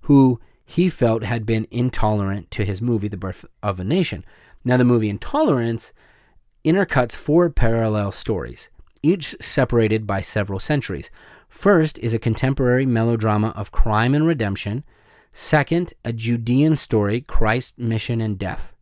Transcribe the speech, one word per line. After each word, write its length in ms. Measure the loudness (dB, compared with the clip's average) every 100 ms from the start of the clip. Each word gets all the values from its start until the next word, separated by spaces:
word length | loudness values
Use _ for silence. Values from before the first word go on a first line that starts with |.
who 380 | 6 6 6 2 -8 _
he 240 | _ 0 0
felt 360 | 2 0 0
had 240 | -2 -4 -2
been 200 | -2 -2
intolerant 800 | -2 -2 0 0 2 -2 -6 -8
to 120 | -6
his 160 | -4 -4
movie, 280 | -2 -2 -4
The 100 | -8
Birth 280 | -10 -12 -18 _
of 160 | -6 -4
a 40 |
Nation. 400 | -2 0 -2 -6 -14 -20 _ -8
Now, 140 | 0 4
the 80 | 4
movie 240 | 4 2
Intolerance 840 | -4 -4 0 2 0 -2 -4 -8 _ _ _ _ _ _ _
intercuts 520 | 0 0 2 0 -2 -4
four 340 | 0 2 4
parallel 640 | 4 4 4 0 0 -2
stories, 580 | -6 -6 -6 -6 -12 -18 -20 -20 _
each 340 | 0 0 -2 -8
separated 640 | -4 -2 2 2 2 0 -2
by 160 | -6
several 380 | -4 -4 -4 -6
centuries. 500 | -2 -4 -4 -10 -10 -18 -20 -20 _
First 500 | -2 4 4 2 -2
is 160 | -4
a 60 | -2
contemporary 680 | -2 0 0 0 2 2 2
melodrama 600 | 0 0 0 0 0 -2 -4
of 160 | -4
crime 420 | 2 4 4 2
and 140 | 2 0
redemption. 560 | 0 -2 -4 -6 -8 -10 _ _ _ _
Second, 640 | -12 0 0 2 -2 -4 -8 -8
a 80 |
Judean 640 | -6 -2 -2 0 2 4 2
story, 460 | 0 0 0 -2
Christ, 580 | 2 4 4 2 -4 -6
mission, 420 | -4 -2 -2 -2
and 160 | -2 -4
death. 380 | -6 -8 -10 -14